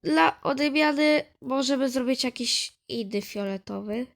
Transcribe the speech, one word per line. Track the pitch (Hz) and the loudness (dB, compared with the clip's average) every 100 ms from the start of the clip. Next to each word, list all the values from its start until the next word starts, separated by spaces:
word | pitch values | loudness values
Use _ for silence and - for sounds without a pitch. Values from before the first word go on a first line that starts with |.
Dla | - 311 330 - | 2 4 4 2
odmiany | - 269 294 285 302 285 302 302 - _ | -4 0 0 2 2 4 4 4 0 _
możemy | 254 269 262 277 262 | -4 -2 0 0 0
zrobić | 262 247 254 | 0 -2 -2
jakiś | 254 - 240 - - _ _ | -2 -4 -4 -2 -4 _ _
inny | 233 202 202 | -8 -4 -6
fioletowy. | 202 208 196 196 196 202 208 220 254 | -6 -6 -6 -6 -8 -10 -6 -6 -8